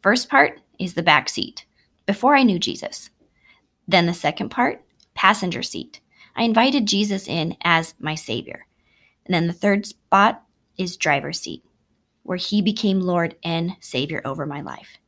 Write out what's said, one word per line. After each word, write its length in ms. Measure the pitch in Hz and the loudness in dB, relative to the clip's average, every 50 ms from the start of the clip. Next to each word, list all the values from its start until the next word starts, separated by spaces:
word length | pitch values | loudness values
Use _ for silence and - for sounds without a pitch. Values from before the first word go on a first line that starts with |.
First 260 | - 196 226 254 - | 4 4 2 2 0
part 320 | - 294 269 - - - - _ _ _ _ | 2 4 4 4 4 0 -10 _ _ _ _
is 160 | 190 175 - | -8 -4 -4
the 80 | 170 170 | 0 4
back 260 | 170 151 135 - - | 4 4 4 2 -2
seat, 360 | - - - - - - - _ _ _ _ _ _ _ _ | -6 -6 -8 -8 -12 -20 -20 _ _ _ _ _ _ _ _
before 300 | - 202 - - 262 294 | -4 -2 2 4 4 6
I 80 | 269 262 | 6 6
knew 160 | 226 185 170 | 4 4 2
Jesus. 500 | 156 - - - - - - - - - _ _ _ _ _ _ _ _ _ _ _ _ _ _ _ | -2 -4 -6 -8 -10 -10 -8 -10 -10 -12 _ _ _ _ _ _ _ _ _ _ _ _ _ _ _
Then 180 | - 190 180 170 | 2 2 4 4
the 80 | 170 175 | 2 -2
second 360 | - - 151 - - 208 220 | -2 -2 -4 -2 -2 -8 -6
part, 340 | - 254 247 277 - - _ _ _ _ _ _ _ | -2 0 0 0 0 -6 _ _ _ _ _ _ _
passenger 500 | - - 190 220 214 190 180 170 - - | 2 2 4 4 2 0 -4 -4 -6 -8
seat. 380 | - - - - - - - _ _ _ _ - _ _ | -8 -8 -10 -10 -12 -16 -20 _ _ _ _ -20 _ _
I 80 | - 233 | -2 -2
invited 440 | 233 220 226 240 269 277 285 214 | 2 2 4 2 4 2 2 0
Jesus 400 | - 202 196 208 208 196 190 - | 2 0 0 0 0 -2 -4 -4
in 280 | - 131 170 156 165 - _ - | -4 -4 -4 -4 -4 -6 _ 0
as 300 | 175 170 165 165 - - _ | 2 2 2 2 -4 -8 _
my 160 | - 156 156 | -8 -6 -6
Savior. 500 | 160 - - - 117 - - - - - _ _ _ _ _ _ _ _ _ _ _ _ | -6 -6 -6 -6 -6 -6 -10 -16 -18 -18 _ _ _ _ _ _ _ _ _ _ _ _
And 80 | - 185 | -2 0
then 140 | 165 165 | 0 0
the 60 | 170 170 | -2 -2
third 320 | - - 208 196 202 - | 0 0 2 2 2 0
spot 580 | - - _ _ _ - 196 202 202 - - _ _ _ _ _ _ _ | -6 -10 _ _ _ 4 4 4 4 2 -4 _ _ _ _ _ _ _
is 200 | - 190 175 180 | -8 -6 -6 -6
driver's 420 | - - 160 143 139 - 143 165 - | -4 0 0 0 0 -2 -6 -8 -8
seat, 240 | - - 82 - _ _ _ _ _ _ _ _ _ _ _ _ _ | -10 -10 -12 -14 _ _ _ _ _ _ _ _ _ _ _ _ _
where 140 | - 180 | -8 -6
he 240 | 180 - - 208 208 | -6 -4 -2 0 2
became 380 | 180 214 208 - - 202 190 190 | 2 0 -2 0 0 0 0 2
Lord 360 | 185 180 175 175 165 165 - _ - | 0 0 0 0 0 -2 -6 _ -6
and 340 | 170 165 165 170 175 190 _ | -4 -4 -2 -2 -4 -6 _
Savior 420 | - - - 127 135 151 160 - - | -12 -6 -4 -4 -4 -4 -6 -6 -6
over 200 | 135 135 156 143 | -6 -6 -6 -6
my 160 | 147 143 147 | -6 -8 -8
life. 360 | 143 139 60 - - - - _ _ | -10 -12 -12 -14 -18 -20 -20 _ _